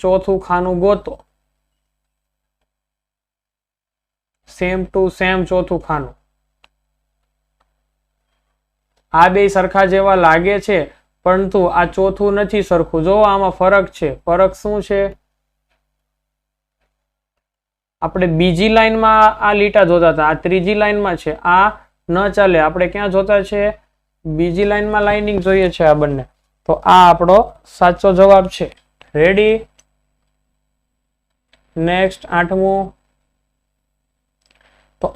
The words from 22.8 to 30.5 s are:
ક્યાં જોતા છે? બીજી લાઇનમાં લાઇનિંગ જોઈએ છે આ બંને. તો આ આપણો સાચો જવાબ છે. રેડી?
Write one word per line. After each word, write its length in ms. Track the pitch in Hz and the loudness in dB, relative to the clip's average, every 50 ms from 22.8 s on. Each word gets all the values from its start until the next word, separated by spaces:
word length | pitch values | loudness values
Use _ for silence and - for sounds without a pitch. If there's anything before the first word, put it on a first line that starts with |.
| 180 175 | -4 -4
ક્યાં 220 | 180 202 208 202 | -4 -6 -6 -4
જોતા 320 | 180 190 196 196 208 202 190 | -2 -2 0 0 0 -2 -2
છે? 200 | 196 214 202 202 208 214 - _ _ _ _ _ _ _ _ - | -2 -4 -4 -4 -4 -4 -8 _ _ _ _ _ _ _ _ -12
બીજી 400 | 160 151 151 170 175 165 180 202 | -8 -4 -4 -4 -2 -2 -2 -2
લાઇનમાં 400 | 202 208 208 208 214 214 214 208 | -2 -2 -2 -2 -2 -2 -2 -2
લાઇનિંગ 360 | 208 208 208 208 208 208 196 180 | -2 -2 -2 -2 -4 -4 -4 -2
જોઈએ 220 | 190 190 190 185 180 | 0 0 0 0 0
છે 140 | 165 - 175 | -2 0 2
આ 100 | 156 151 | 2 2
બંને. 300 | 151 151 147 143 135 127 - _ _ _ _ _ _ _ | 2 0 -2 -4 -6 -10 -12 _ _ _ _ _ _ _
તો 60 | - 160 - - 185 180 | -4 -4 -2 2 4 6
આ 80 | 185 180 175 | 6 8 6
આપણો 300 | 175 - 175 170 185 208 240 - - _ _ _ - | 6 4 4 4 4 4 2 0 -6 _ _ _ -6
સાચો 360 | - 185 175 175 175 - 202 190 175 | 0 0 0 0 2 0 0 4 4
જવાબ 280 | 190 196 196 196 185 185 - | 6 6 6 6 4 2 -4
છે. 100 | - 180 135 - _ _ _ _ _ _ _ - | -8 -10 -10 -10 _ _ _ _ _ _ _ -2
રેડી? 420 | 151 156 175 196 196 208 214 220 220 220 - _ _ _ _ _ _ _ _ _ _ _ _ _ _ _ _ | 0 2 2 2 2 2 0 0 -2 -4 -10 _ _ _ _ _ _ _ _ _ _ _ _ _ _ _ _